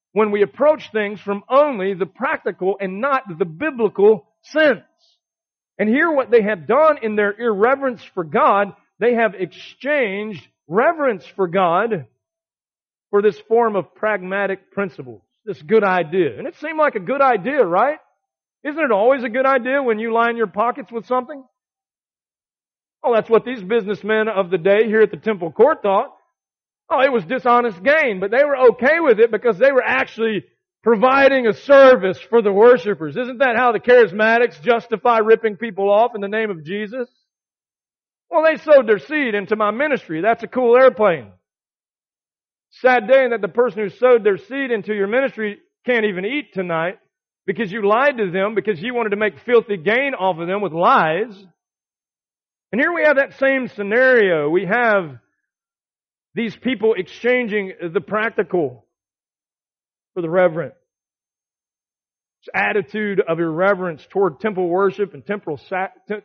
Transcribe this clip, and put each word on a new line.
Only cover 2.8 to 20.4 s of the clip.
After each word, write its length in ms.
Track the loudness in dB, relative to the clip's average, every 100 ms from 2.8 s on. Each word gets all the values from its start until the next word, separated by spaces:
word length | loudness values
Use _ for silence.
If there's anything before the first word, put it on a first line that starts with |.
| -6 -4
not 240 | -2 -4 -4 -6
the 80 | -6
biblical 840 | -4 -6 -2 -2 2 4 4 -2 _
sense. 400 | -6 0 2 0 -8 _ _ _ _ _ _ _ _ -4
And 100 | 0
here 220 | 0 0
what 220 | 0 2
they 100 | 2
have 240 | 2 -2 0
done 320 | 2 2 2
in 120 | -2 -2
their 160 | -2 -2
irreverence 640 | -4 0 0 0 -2 -8 -10 -10
for 80 |
God, 500 | -4 0 2 2 -2 -8 _ -4
they 160 | 0
have 220 | 0 0 -4
exchanged 1080 | -10 -10 -20 -10 -4 -2 -2 -4 -8 -12 -18 _ -6
reverence 560 | 0 0 0 -2 -4 -8 -6
for 120 | -2
God 600 | 0 0 0 -2 -4 -8 _ _ _ _ _ _ _ _ _ _
for 100 | 0
this 180 | 0 -2
form 340 | 0 0 2 -2
of 180 | -6
pragmatic 800 | _ -4 -4 -6 -4 -4 -6 _
principles, 500 | -8 -8 -10 -18 -20 _ _ -14
this 160 | -14
good 220 | 0 2
idea. 560 | 2 0 0 0 0 -4
And 80 | -12
it 80 | -10
seemed 240 | -6 0
like 160 | 0 -2
a 40 |
good 220 | -4 0
idea, 420 | 2 0 0 0
right? 360 | 2 2 0 -2 _ _ _ _ _ _
Isn't 200 | -10 -4
it 80 | 0
always 320 | 2 2 0
a 60 | -2
good 160 | -2 0
idea 380 | 0 0 -2
when 160 | -2 -4
you 120 | -2
line 260 | 0 0
your 100 | -2